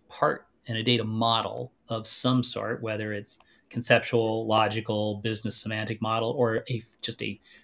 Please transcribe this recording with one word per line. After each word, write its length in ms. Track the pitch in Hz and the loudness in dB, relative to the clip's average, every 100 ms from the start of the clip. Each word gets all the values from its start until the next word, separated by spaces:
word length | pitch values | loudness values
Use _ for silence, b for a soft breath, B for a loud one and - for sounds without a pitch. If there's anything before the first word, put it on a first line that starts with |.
| _ | _
part 380 | - 151 - - _ - | -2 0 0 -8 _ -6
and 100 | 113 | -2
a 60 | |
data 200 | 123 120 | 2 2
model 680 | 110 110 117 113 107 113 127 _ - | 2 0 2 2 0 -6 -10 _ -8
of 180 | 113 107 | -6 -2
some 380 | - 127 127 | 0 2 2
sort, 360 | 117 - 107 - | 2 -4 -4 -4
whether 320 | 110 107 107 | -4 -4 -4
it's 280 | 104 107 - b b _ | -6 -8 -14 b b _
conceptual, 760 | 117 117 117 - 120 110 110 110 | -4 4 4 6 2 2 0 2
logical, 720 | 110 107 110 110 107 107 101 | 4 4 0 -2 0 0 -2
business 420 | 113 107 107 - | -2 -2 -4 -4
semantic 420 | 110 107 107 110 | -4 -4 -4 -4
model, 300 | 110 113 113 139 | -2 0 0 2
or 260 | 120 113 - | 2 2 -2
a, 140 | 117 - _ | -6 -8 _
just 220 | - - | -10 -6
a 180 | 110 101 b b | -8 -8 b b